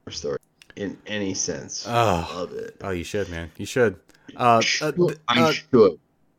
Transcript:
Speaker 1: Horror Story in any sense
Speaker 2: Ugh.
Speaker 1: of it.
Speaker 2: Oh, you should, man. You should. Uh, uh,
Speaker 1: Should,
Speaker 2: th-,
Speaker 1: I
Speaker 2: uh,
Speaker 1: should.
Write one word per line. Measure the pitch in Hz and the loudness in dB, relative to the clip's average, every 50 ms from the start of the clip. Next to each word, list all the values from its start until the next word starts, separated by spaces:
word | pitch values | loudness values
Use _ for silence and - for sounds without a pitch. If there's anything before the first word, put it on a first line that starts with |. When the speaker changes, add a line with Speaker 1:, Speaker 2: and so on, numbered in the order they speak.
| - | -18
Speaker 1:
Horror | - 95 | -16 -12
Story | - - 73 69 - _ _ _ - - - - - | -10 -8 -6 -6 -8 _ _ _ -20 -20 -18 -12 -10
in | 101 95 85 - - | -8 -8 -10 -10 -10
any | - 107 104 101 95 90 | -8 -6 -4 -4 -4 -4
sense | - - - 85 69 65 - - - - | -4 -4 -4 -6 -8 -8 -12 -12 -10 -6
Speaker 2:
Ugh. | 98 117 117 117 107 92 85 82 - - | -2 0 2 4 4 2 2 0 -4 -6
Speaker 1:
of | 90 90 82 64 | -8 -8 -8 -10
it. | - - - - - | -10 -12 -12 -14 -10
Speaker 2:
Oh, | - 98 | -8 -6
you | 95 90 82 | -6 -6 -6
should, | - - 104 98 87 | -6 -4 -4 -4 -4
man. | 87 82 82 80 - - | -6 -10 -10 -10 -12 -12
You | 107 | -10
should. | 98 - 135 120 107 92 - _ _ _ _ _ - - - | -4 0 2 2 2 2 -2 _ _ _ _ _ -16 -6 0
Uh, | |
uh, | 123 120 117 113 | 2 4 4 4
Speaker 1:
Should, | 113 - - - 151 156 143 | 4 2 -2 -2 -2 -2 0
Speaker 2:
th-, | 175 175 170 - - _ - | 2 0 0 0 -2 _ 0
Speaker 1:
I | 120 123 | 2 4
Speaker 2:
uh, | - 156 | 4 4
Speaker 1:
should. | 147 - - _ - 120 107 95 80 - _ _ _ _ _ _ _ | 2 0 -2 _ 6 6 8 6 6 2 _ _ _ _ _ _ _